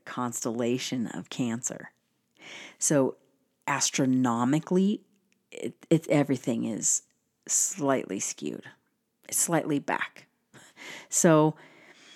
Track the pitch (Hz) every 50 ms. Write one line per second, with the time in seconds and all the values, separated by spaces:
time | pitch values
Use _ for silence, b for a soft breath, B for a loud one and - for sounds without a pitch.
0 | _ - - 127 123 120 117 - - 127 110 120 120 117 127 127 - - 131 127
1 | 110 - - 90 - - - - 127 117 113 120 - - - - - - - _
2 | _ _ _ _ _ _ _ B B B B B B B B B - - 156 139
3 | 131 - - - _ _ _ _ _ _ _ _ _ - 139 135 - - - -
4 | 139 131 131 127 127 123 117 117 123 127 143 156 - - 180 185 190 202 - -
5 | - _ _ _ _ _ _ _ _ _ - - - 123 - _ - _ 170 156
6 | - - 156 147 143 147 135 123 - 135 117 117 120 113 107 - 113 - - -
7 | - _ _ _ _ _ _ _ _ - - - - - - 185 147 139 135 120
8 | - - 95 104 - - - - - 69 57 - - - - _ _ _ _ _
9 | _ _ _ _ _ - - - - - 170 156 - 156 147 139 - - 87 -
10 | - - - - - _ _ _ _ _ B B B B B B B B B B
11 | B B - - - 170 160 151 151 156 - B B B B B B B B B
12 | B B B